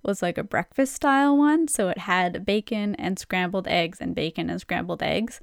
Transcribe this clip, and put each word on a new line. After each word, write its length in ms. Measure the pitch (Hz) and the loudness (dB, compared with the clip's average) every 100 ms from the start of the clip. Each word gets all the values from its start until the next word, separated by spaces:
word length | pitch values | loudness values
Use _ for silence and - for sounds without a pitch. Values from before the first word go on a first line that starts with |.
was, 200 | - 202 | -6 -2
like, 160 | 175 175 | -2 -4
a 60 | |
breakfast 500 | 208 - - - 269 | -4 -4 -4 0 0
style 420 | - 294 269 285 285 | 0 2 4 6 6
one. 320 | 294 311 320 | 6 4 2
So 200 | - 190 | 0 0
it 100 | 180 | -2
had 460 | - 180 180 175 | 0 2 2 -2
bacon 500 | 196 208 - 214 208 202 | 0 0 0 -2 -2 -2
and 220 | - 190 | -4 -4
scrambled 480 | - 185 180 190 185 | -4 -2 0 -2 0
eggs 340 | 175 165 - | 0 0 -4
and 140 | 170 | -6
bacon 360 | 170 156 165 170 | -2 -4 -4 -4
and 100 | 170 | -6
scrambled 420 | - 175 170 175 | -4 -4 -4 -4
eggs 380 | - 165 226 - | -2 -2 -2 -8